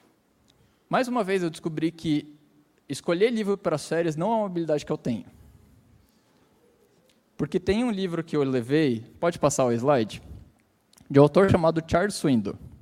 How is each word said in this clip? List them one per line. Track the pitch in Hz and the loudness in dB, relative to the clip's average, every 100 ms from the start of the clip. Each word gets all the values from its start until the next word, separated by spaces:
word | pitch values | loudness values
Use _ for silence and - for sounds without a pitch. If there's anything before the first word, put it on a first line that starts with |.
| _ _ _ _ _ _ _ _ _ | _ _ _ _ _ _ _ _ _
Mais | 175 247 | -2 0
uma | 247 | -2
vez, | 190 196 | -2 -2
eu | 175 | -2
descobri | 156 175 151 156 | -6 -8 -4 -4
que | 170 165 147 - - _ _ _ _ - | -4 -2 -2 -4 -16 _ _ _ _ -12
escolher | 139 - 175 220 | -8 -4 2 2
livro | 226 202 196 | 2 -2 -2
pras | 175 156 - | -2 -4 -2
férias | 160 170 151 | -2 -2 -2
não | 190 | -2
é | 226 | -2
uma | 208 | -2
habilidade | 175 165 151 - | -4 -2 -2 -2
que | |
eu | 156 | -6
tenho. | - 110 - - - - - _ _ _ _ _ _ _ _ _ _ _ _ _ _ _ _ - | -4 -6 -8 -20 -20 -20 -20 _ _ _ _ _ _ _ _ _ _ _ _ _ _ _ _ -8
Porque | 151 185 | -4 -2
tem | 180 220 | -2 0
um | 247 | 0
livro | 196 190 165 | -2 -4 -4
que | 160 151 | -4 -2
eu | |
levei, | 135 131 117 147 151 113 113 - | 0 0 0 2 2 0 -6 -4
pode | 170 - | -4 0
passar | 151 - 127 | 0 2 0
o | |
slide? | 120 131 143 107 - - - - _ _ _ _ _ - | 2 2 2 0 -6 -16 -20 -20 _ _ _ _ _ 2
De | 135 | 6
um | |
autor | 147 170 196 | 6 6 4
chamado | 185 165 160 160 | 4 2 0 0
Charles | 170 208 | 0 0
Swindoll. | - 156 123 98 - - - | 0 0 2 0 -8 -14 -20